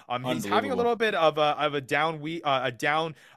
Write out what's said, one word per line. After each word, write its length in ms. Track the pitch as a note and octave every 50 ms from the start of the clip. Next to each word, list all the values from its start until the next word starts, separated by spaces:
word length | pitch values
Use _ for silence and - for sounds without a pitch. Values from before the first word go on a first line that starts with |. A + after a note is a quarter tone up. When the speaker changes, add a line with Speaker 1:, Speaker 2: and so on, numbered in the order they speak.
| - -
Speaker 1:
Um, 160 | B2 B2 C3
he's 180 | C3 B2+ - -
having 280 | - F3+ G#3+ G#3+ -
a 20 | B3+
Speaker 2:
Unbelievable. 40 | -
Speaker 1:
little 180 | A#3+ A#3 A#3 G#3
bit 180 | A3+ G#3+ G3
of 220 | F3 D#3+ D#3 D3 D#3
a, 180 | D3+ D3 D3 -
of 160 | D3 D3+ C#3+
a 60 | D3
down 400 | C3+ A2+ C#3+ C#3+ D#3 E3 D#3+ D3+
we-, 240 | D3 D#3 E3 E3+ -
uh, 240 | D3 C3+ C3 B2 C3
a 40 | A#2+
down, 420 | - D3+ D3 D3+ D#3+ E3 E3 D3 - - - -